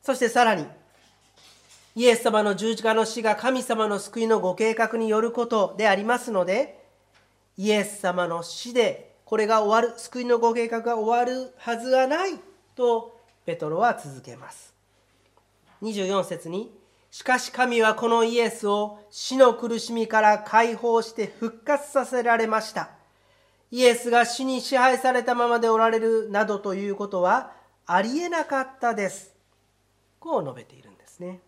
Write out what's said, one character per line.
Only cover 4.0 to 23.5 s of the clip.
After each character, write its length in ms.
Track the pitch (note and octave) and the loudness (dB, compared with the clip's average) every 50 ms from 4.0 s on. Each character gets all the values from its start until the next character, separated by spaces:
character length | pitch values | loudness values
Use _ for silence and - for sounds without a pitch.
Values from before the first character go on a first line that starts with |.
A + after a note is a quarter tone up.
| - - - A#3 | -6 -8 -6 -4
い 60 | A3+ | 0
の 120 | A3 A3+ G#3 | 2 2 2
ご 160 | F3+ F#3 F3+ | 2 -2 -2
計 180 | - A3 A3 A3 | 0 0 0 2
画 240 | A3+ A3+ G#3+ A3+ | 0 -2 -2 0
に 120 | A3+ A3+ A3 | -4 -2 0
よ 100 | G#3+ G#3+ | 0 0
る 140 | A3+ A#3 A#3 | 0 -2 -2
こ 140 | B3 A#3 | -4 -4
と 280 | A#3 A#3 A3 G3 F3 - | -2 0 0 0 0 -2
で 120 | F3+ G#3+ G#3+ | 0 2 4
あ 40 | F#3+ | 4
り 120 | F#3+ G#3 | 2 2
ま 120 | A3 A#3+ | -2 -2
す 140 | A#3+ A#3+ B3 | -2 -2 -2
の 140 | A3 F#3+ F3+ | -2 -2 0
で、 360 | F3+ F#3+ A3+ D4 D4 - - - _ _ _ _ _ _ _ _ _ _ _ _ _ _ | 0 0 -2 -2 -4 -6 -20 -20 _ _ _ _ _ _ _ _ _ _ _ _ _ _
イ 140 | - F#3+ G#3+ | -6 -2 0
エ 120 | G#3+ G#3 F#3+ | 0 0 0
ス 160 | G3+ - - | -4 -8 -4
様 260 | - F#3 F3 F3+ F3 | -4 -2 0 0 -2
の 160 | E3+ E3+ E3+ | -2 -4 -6
死 320 | E3+ - - - - A#3+ A#3 | -8 -10 -12 -12 -12 -4 0
で 440 | B3 A3+ F#3 - - - - _ _ _ | 2 2 2 0 -6 -12 -20 _ _ _
こ 100 | - A3 | -4 -2
れ 120 | G#3+ G#3+ | -2 0
が 140 | G#3 A3+ A3 | 2 2 2
終 240 | G#3+ G3+ G#3+ A3+ A3+ | 4 4 2 2 2
わ 80 | A#3 A#3 | 0 -4
る、 60 | - | -8
救 220 | - - - B3 | -18 -12 -10 -8
い 40 | B3 | 0
の 140 | A#3+ A#3+ A#3 | 0 2 4
ご 140 | A3+ A#3 A3+ | 4 2 2
計 160 | A#3+ A#3 A3+ | 0 -2 -2
画 100 | A3+ A3+ | -4 -4
が 160 | A3 A#3+ A#3 | -4 -2 -2
終 240 | A3 G#3+ A3 A#3 A#3+ | -2 0 0 2 2
わ 60 | B3 | 0
る 280 | B3 B3+ C4 B3+ B3+ - | 0 -2 -6 -8 -12 -16
は 180 | - - A#3+ A#3 | -12 -6 -6 -6
ず 160 | A3 A#3 B3+ | -6 0 2
が 160 | C4 C4 C4 | 2 2 4
な 180 | C4 D4 E4 F#4+ | 2 0 -2 -2
い 140 | G4 E4 G#3+ - - _ _ _ _ _ | -4 -6 -8 -14 -20 _ _ _ _ _
と 460 | - B3 A#3+ A#3 A#3 A#3 - - - _ _ _ _ _ | -2 0 2 2 0 -2 -8 -20 -20 _ _ _ _ _
ペ 120 | - E3 | -10 -8
ト 100 | E3 D#3+ | -6 -6
ロ 120 | D3+ D#3+ D#3+ | -4 -2 2
は 200 | F#3+ A#3+ G#3+ - | 2 2 0 0
続 200 | - D3 C3+ B2+ | -8 -14 -16 -16
け 160 | - C3 A#2 | -18 -20 -20
ま 120 | B2 C3 B2+ | -20 -20 -20
す。 240 | - - - - _ _ _ _ _ _ _ _ _ _ _ _ _ _ _ _ _ _ _ _ _ _ | -20 -20 -20 -20 _ _ _ _ _ _ _ _ _ _ _ _ _ _ _ _ _ _ _ _ _ _
二 100 | G3+ A3 | -10 -8
十 160 | G#3+ G3+ F#3+ | -6 -4 -4
四 160 | F#3 G3 G3 F3+ | -2 0 -2 -2
節 240 | - F3+ - - | -2 -8 -10 -10
に、 260 | E3 E3+ F#3+ A3+ - - - _ _ _ _ _ _ | -8 -8 -8 -10 -10 -16 -20 _ _ _ _ _ _
「し 100 | - - | -20 -10
か 160 | - - B3+ | -2 0 0
し 140 | B3 - - | 0 0 -8
神 300 | - A#3 C4 B3+ A#3+ A#3 | -2 0 0 2 4 4
は 140 | A3 G#3+ G#3+ | 4 4 2
こ 120 | A3 A#3 | 0 0
の 160 | A3+ A3+ A#3 A3+ | 2 2 2 2
イ 140 | A3+ A3+ | 2 2
エ 120 | A#3+ A#3 G#3+ | 0 0 0
ス 200 | A3 - - G3+ | -2 -4 -2 -2
を 300 | G3+ G#3 G#3 G#3+ - - - _ | 0 0 -2 -4 -8 -16 -20 _
死 240 | - - - - B3+ | -16 -12 -8 -6 6
の 200 | C4 C4 B3 A3+ | 8 8 8 8
苦 220 | A#3+ A#3+ A3+ A#3 | 2 -4 -4 -4
し 140 | A3+ A3+ - | -4 -4 -4
み 160 | A#3 A#3 A3+ | -4 -4 -2
か 140 | A3 A3 A3 | 2 2 4
ら 180 | G#3+ G#3+ G#3+ G#3 | 6 6 4 4
解 340 | G#3 - - A3 A#3+ A#3 A3+ | 0 2 4 4 4 4 0
放 280 | G3 A#3 A#3+ A3+ A3+ | -2 -2 2 2 2
し 100 | A3+ A3+ | 0 -2
て 220 | - - G#3 - - | -6 -8 -8 -8 -6
復 280 | - A3+ A3+ A3+ - _ | -6 -8 -8 -8 -8 _
活 260 | - D4 C#4+ C#4+ - | -2 -2 -2 -2 -2
さ 140 | - C4+ B3 | -2 -2 -2
せ 180 | A3+ B3+ B3 A#3 | 0 -4 -2 2
ら 140 | A#3+ A#3 | 2 2
れ 100 | A3+ A3+ | 2 2
ま 140 | A3 A3 A3 | 0 0 -2
し 100 | G#3 - | -2 -4
た。 200 | - F#3 D#3 - - _ _ _ _ _ _ _ _ _ _ _ | -8 -8 -8 -8 -14 _ _ _ _ _ _ _ _ _ _ _